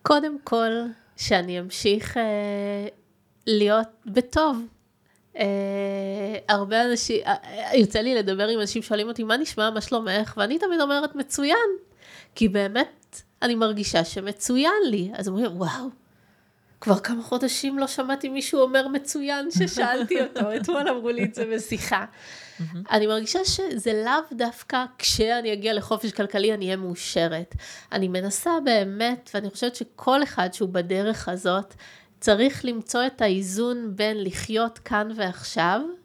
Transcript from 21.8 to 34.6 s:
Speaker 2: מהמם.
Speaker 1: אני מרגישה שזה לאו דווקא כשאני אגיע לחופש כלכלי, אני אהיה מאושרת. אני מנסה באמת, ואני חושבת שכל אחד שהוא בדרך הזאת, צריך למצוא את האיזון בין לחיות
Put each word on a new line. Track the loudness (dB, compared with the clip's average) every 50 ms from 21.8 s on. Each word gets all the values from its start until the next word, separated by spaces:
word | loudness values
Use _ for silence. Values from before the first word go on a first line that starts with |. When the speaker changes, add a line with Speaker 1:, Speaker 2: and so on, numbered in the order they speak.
| -2 0 0 0 -2 -4 -12 -20 -20 -20 -18 -18 -20 -20 -10 -10
Speaker 2:
מהמם. | -10 -8 -8 -10 -2 2
Speaker 1:
אני | 2 4 4
מרגישה | 4 2 0 -2 0 -2 0 0
שזה | 0 0 0 -2 -2 -4 -2 0 0 0 0 2
לאו | 2 2 0 0 -4 -2
דווקא | -2 -2 -2 -2 -8 -8 -4 -2 -2 -2 -4 -8
כשאני | -2 0 0 2 2 2 2 2 0 0 -2 -2
אגיע | 0 0 0 0
לחופש | 0 0 0 -2 0 0 -4
כלכלי, | -2 -2 -2 0 2 2 2 2 2
אני | 2 0
אהיה | -2 -2
מאושרת. | -2 -2 -6 -6 -6 -8 -2 0 2 2 2 0 -4 -6 -6 -10 -10 -10 -10 -18 -18 -12 _
אני | -2 0 0
מנסה | 0 0 -2 -2 -2 -4 -2 0 0 0 2 2
באמת, | 4 4 4 2 0 -2 -2 0 0 0 -4 -8 -6 -6
ואני | -4 -4 -4
חושבת | -6 -4 -4 -4 -4
שכל | -6 -10 -10 _ -2 2 4 4 4 4
אחד | 2 0 0 0 0 0
שהוא | -2 -4 0
בדרך | 0 -2 0 0 0 0 2 0 -2 -2 -4 -6
הזאת, | -6 -2 0 0 0 0 -2 -6 -16 -20 -20 -20 -20 -20 -20 _ _ _
צריך | 4 4 6 6 6 2 2 0 -4
למצוא | -4 -4 -4 -6 -2 0 0 0
את | 0 0 2
האיזון | 2 2 2 2 0 -2 -2 -2 0 0 -2 -2 -4 -6 -2
בין | 0 0 0 0 -2 -4
לחיות | -4 -6 -6 -6 -2 0 0